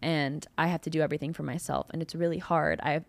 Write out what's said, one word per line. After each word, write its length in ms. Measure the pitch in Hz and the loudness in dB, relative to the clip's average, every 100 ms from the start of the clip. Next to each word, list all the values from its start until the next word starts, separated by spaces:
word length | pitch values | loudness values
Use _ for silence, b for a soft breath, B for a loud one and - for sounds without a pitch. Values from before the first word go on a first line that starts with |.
and 460 | 156 160 139 147 - - | 0 2 0 -2 -6 0
I 120 | 165 | 2
have 120 | 170 | 2
to 80 | - | 0
do 120 | 156 | 2
everything 320 | 151 151 139 | 2 0 -4
for 80 | 165 | -4
myself. 460 | 147 151 - 139 - | -4 -4 -2 -2 -2
And 100 | - | -6
it's 140 | 160 | -6
really 240 | 165 170 165 | 0 0 0
hard. 420 | - 165 151 156 | 0 2 2 0
I, 220 | - 151 | 0 -2